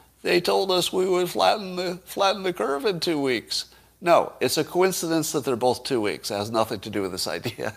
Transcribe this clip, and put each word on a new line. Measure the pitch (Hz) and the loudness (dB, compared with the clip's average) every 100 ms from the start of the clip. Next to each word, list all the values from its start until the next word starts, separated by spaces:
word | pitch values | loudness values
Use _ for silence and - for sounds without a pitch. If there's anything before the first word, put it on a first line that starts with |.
| _ _ | _ _
they | 180 180 | 0 0
told | 175 196 190 | 2 0 2
us | 185 170 | 0 0
we | 185 185 | 0 0
would | 180 175 | 0 0
flatten | - 185 208 190 180 | 2 2 2 -2 -6
the, | 180 180 | -6 -8
flatten | - - 196 202 | -10 0 0 2
the | 185 | -4
curve | 180 226 277 262 | -2 -2 0 -2
in | 175 | -2
two | 175 156 | 0 0
weeks." | 139 120 - - - - _ _ | 0 -2 -2 -8 -8 -16 _ _
No, | 175 156 - - | 4 6 4 0
it's | 127 - | 0 0
a | |
coincidence | 151 175 190 180 170 165 151 | 0 2 2 2 0 0 0
that | 156 | -2
they're | 139 120 | 0 2
both | 127 120 | 2 0
two | - 127 | 0 0
weeks. | 104 76 - | 0 -2 -4
It | 101 | -4
has | 104 | 0
nothing | 113 110 110 | 0 0 -2
to | 113 | -6
do | 104 | -4
with | 95 | -4
this | 90 - | -4 -6
idea. | 85 120 - 117 | -4 -6 -6 -8